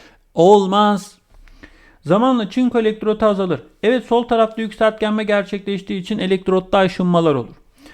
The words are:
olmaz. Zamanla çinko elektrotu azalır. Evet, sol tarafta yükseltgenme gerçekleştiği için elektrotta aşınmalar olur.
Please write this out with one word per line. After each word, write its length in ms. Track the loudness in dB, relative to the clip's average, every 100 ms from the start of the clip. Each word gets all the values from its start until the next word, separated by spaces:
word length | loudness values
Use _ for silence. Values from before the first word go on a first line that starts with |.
| -12 _ _
olmaz. 840 | 2 6 6 4 2 2 0 -6 -20 _ -20 -20 -20 -20 _ _ _
Zamanla 500 | -2 2 2 0 -2
çinko 280 | -2 0 0
elektrotu 480 | -2 -2 -4 0 0
azalır. 360 | 0 -2 -4 -8 _
Evet, 220 | -2 0
sol 180 | 0 -2
tarafta 400 | 0 0 0 -2
yükseltgenme 640 | -8 -2 -2 0 -2 -2
gerçekleştiği 760 | -2 -2 -2 -8 -6 -8 -6 -8
için 180 | -6 -6
elektrotta 600 | -2 -2 0 -2 0 0
aşınmalar 560 | 0 0 0 2 2
olur. 200 | 0 -4 -14 _ _ -20